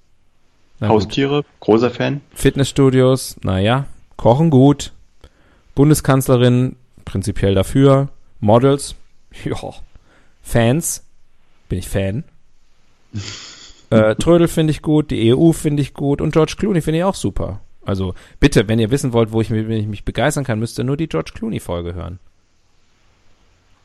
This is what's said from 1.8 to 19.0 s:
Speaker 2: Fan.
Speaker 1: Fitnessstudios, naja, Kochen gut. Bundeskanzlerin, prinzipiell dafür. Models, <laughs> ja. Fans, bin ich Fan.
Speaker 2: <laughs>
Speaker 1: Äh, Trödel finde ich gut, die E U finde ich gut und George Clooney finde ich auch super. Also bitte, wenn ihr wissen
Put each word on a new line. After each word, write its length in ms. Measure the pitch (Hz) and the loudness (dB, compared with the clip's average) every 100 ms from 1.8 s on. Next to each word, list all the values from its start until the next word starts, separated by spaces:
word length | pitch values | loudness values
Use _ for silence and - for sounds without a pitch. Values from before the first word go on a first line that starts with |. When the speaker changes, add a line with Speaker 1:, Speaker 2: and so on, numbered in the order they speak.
| 120 | 2
Speaker 2:
Fan. 300 | 120 131 143 - | -2 -4 -4 -10
Speaker 1:
Fitnessstudios, 1040 | - 139 139 135 - 135 127 127 131 - - | -2 0 0 -2 2 2 4 2 0 -4 -8
naja, 420 | 101 95 101 131 139 - - - | -4 0 0 0 -4 -14 -20 -2
Kochen 320 | 104 123 165 | 2 4 4
gut. 420 | 127 135 139 - - - _ - _ _ _ _ - | 6 6 4 -4 -16 -20 _ -20 _ _ _ _ 2
Bundeskanzlerin, 1000 | 143 151 - 135 135 123 123 123 127 - _ - - | 4 4 2 0 2 2 4 2 0 -6 _ -20 -10
prinzipiell 500 | 101 101 - 98 95 | -8 -6 -2 0 0
dafür. 540 | 95 135 139 135 143 - - - | 0 4 4 4 0 -8 -20 -4
Models, 560 | 107 117 135 139 - - - - | 4 4 4 0 -4 -16 -20 -20
<laughs> 240 | - - | -20 -12
ja. 120 | - - - - - - _ _ _ _ | -10 -10 -12 -16 -18 -20 _ _ _ _
Fans, 640 | - 123 117 147 - - - - - _ _ _ - | -4 0 2 0 -4 -10 -14 -20 -20 _ _ _ -10
bin 100 | 90 | -8
ich 80 | - | -6
Fan. 340 | 101 98 110 - - - - _ _ _ _ _ | -4 -4 -6 -10 -18 -20 -20 _ _ _ _ _
Speaker 2:
<laughs> 100 | - - - - - - - - | -14 -12 -16 -18 -20 -20 -18 -2
Speaker 1:
Äh, 260 | 110 110 110 | 2 2 2
Trödel 320 | - 170 170 | 2 4 2
finde 240 | - 156 | 0 -2
ich 100 | - | -2
gut, 300 | 165 151 147 | 0 0 0
die 160 | 104 113 | 0 2
E 60 | |
U 200 | 127 165 | 4 4
finde 300 | 160 156 143 | 2 -2 -2
ich 100 | 135 | -4
gut 260 | - 143 143 | -4 -4 -2
und 120 | 156 | 0
George 220 | 160 156 - | 2 0 0
Clooney 240 | 208 180 | -2 -2
finde 160 | 156 160 | -2 -2
ich 60 | |
auch 100 | 185 | -2
super. 460 | - 101 - 85 95 - - - | -4 -4 -4 -6 -10 -16 -14 -6
Also 300 | 98 92 - - - | -4 -4 -8 -14 0
bitte, 280 | - - 104 | 2 4 2
wenn 120 | 113 | 0
ihr 120 | 110 | 0
wissen 220 | 139 | -2